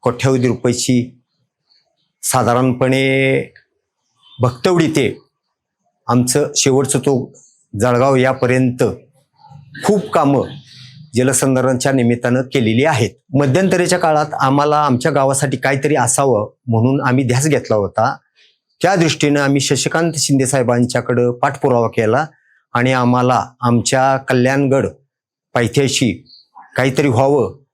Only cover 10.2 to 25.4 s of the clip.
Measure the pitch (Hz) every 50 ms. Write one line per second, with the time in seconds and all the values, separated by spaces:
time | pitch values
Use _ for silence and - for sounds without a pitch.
10.2 | 151 139 143 131 95 - - - - - - - - - - - - - - 110
11.2 | 127 131 131 123 - 135 131 127 123 131 131 123 - 143 135 135 120 117 120 117
12.2 | - 123 120 127 131 123 - 139 120 107 110 117 135 160 156 120 117 98 - _
13.2 | _ _ - 135 143 139 131 180 190 190 185 180 180 165 180 175 175 160 156 151
14.2 | 151 151 - - 147 135 135 143 143 151 151 147 151 143 127 120 - 160 147 143
15.2 | 135 135 139 135 - 135 - 123 - 135 139 139 139 151 156 143 120 110 - -
16.2 | 139 139 120 104 107 - _ _ _ 123 113 110 113 127 135 143 - 135 123 131
17.2 | 139 117 123 123 139 160 143 127 - - 117 107 101 92 - - 110 127 - -
18.2 | _ _ _ _ _ _ _ _ _ _ _ _ - 170 196 190 165 160 139 -
19.2 | - 147 143 143 143 139 139 143 135 - 143 135 - 147 - 165 170 170 160 156
20.2 | - - 143 135 131 120 - 135 127 117 123 120 123 120 - 123 117 - 127 120
21.2 | 123 123 123 123 - 143 135 - - 143 127 120 117 110 - - 113 107 110 135
22.2 | 156 156 _ _ _ _ _ _ _ _ _ 123 120 127 131 127 123 120 123 123
23.2 | 123 127 127 113 - - - _ - 123 120 117 110 - - 131 131 135 135 135
24.2 | 131 - 131 127 123 127 135 139 143 135 131 135 - 95 - _ _ _ _ _
25.2 | _ _ _ _